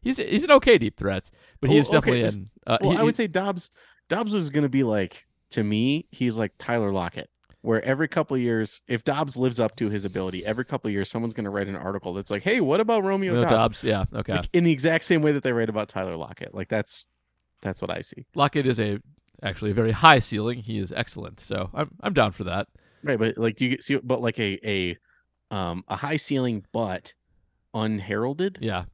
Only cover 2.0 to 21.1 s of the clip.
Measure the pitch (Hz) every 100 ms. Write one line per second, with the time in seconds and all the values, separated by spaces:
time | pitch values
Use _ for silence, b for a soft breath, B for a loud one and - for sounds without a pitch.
2 | - 123 113 104 95 _ - 117 - 175
3 | 226 - 220 170 196 180 - b b b
4 | _ 180 220 208 160 143 147 131 127 107
5 | 92 - _ _ _ - 104 107 123 147
6 | - - 123 113 107 _ - 120 104 98
7 | 87 - - _ _ - - 113 - 135
8 | 156 - 151 135 120 113 110 - _ 123
9 | - 143 151 127 127 117 110 - 110 104
10 | 98 95 95 92 87 110 127 139 110 101
11 | 95 113 117 110 104 101 101 98 92 98
12 | - 90 98 101 185 247 151 160 220 226
13 | 190 196 190 120 156 113 113 107 117 104
14 | 95 110 107 92 87 170 170 147 147 160
15 | - 170 151 143 131 117 113 107 104 -
16 | 92 82 76 - - 98 95 110 101 -
17 | - _ _ _ _ _ - 92 - 87
18 | - - 127 - 143 - 131 120 104 101
19 | - _ _ _ - 95 107 101 113 107
20 | 160 143 - 107 107 120 107 110 92 -
21 | -